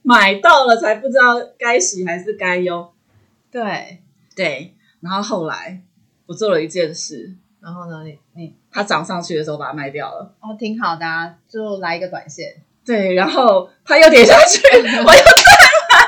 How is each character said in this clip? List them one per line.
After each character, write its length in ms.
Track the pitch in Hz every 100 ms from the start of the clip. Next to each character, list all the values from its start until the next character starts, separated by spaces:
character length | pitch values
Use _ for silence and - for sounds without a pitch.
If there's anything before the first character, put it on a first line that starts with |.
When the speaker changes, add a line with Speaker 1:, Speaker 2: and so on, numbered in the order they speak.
Speaker 1:
买 360 | 269 240 196 202
到 280 | 339 302
了 100 | 254
才 200 | 226 214
不 120 | 214 262
知 120 | 254
道 200 | 247 240 - _
该 200 | 240 247
喜 280 | - 190 180
还 120 | 175
是 140 | 190
该 240 | 208 185 180
忧。 340 | 180 170 - _ _ _ _ _ _
Speaker 2:
对。 480 | 247 214 160 - - _ _ _
Speaker 1:
对， 400 | - 175 135 147 _ _ _
然 120 | 170
后 80 | 196
后 240 | 208 214
来 380 | 156 98 82 185 _ _ _ _
我 80 | _
做 160 | 170 214
了 140 | 170
一 40 | 160
件 280 | 180 160
事。 400 | 165 - 151 - 185 _ _
Speaker 2:
然 140 | 170
后 160 | 175 175
呢， 140 | 160
你， 120 | 156 143 _
你 200 | 170 165 _ _
Speaker 1:
它 140 | -
涨 200 | 202 160
上 160 | 165 185
去 160 | 170 160
的 60 |
时 80 | 156
候 80 | 147
把 80 | 135
它 60 |
卖 180 | 147 139
掉 180 | 147 135
了。 180 | - 180 _
Speaker 2:
哦， 160 | 220 214
挺 240 | 220 220
好 140 | 196
的 100 | 165
啊， 300 | 165 165 170 170 _
就 300 | 220 214 196
来 180 | 180 170
一 40 |
个 60 | 180
短 240 | 160 -
线。 320 | 160 151 _ _ _ -
Speaker 1:
对， 280 | 233 190
然 140 | 185 196
后 400 | 277 240 190 180 _
它 140 | - 302
又 100 | 320
跌 160 | 294
下 140 | 226 - 349
去， 140 | -
<laughs> 160 | 277 254
我 0 |
又 60 |
再 180 | 226 233
买。 100 | 233 320 - - 719 807 - 605 - 349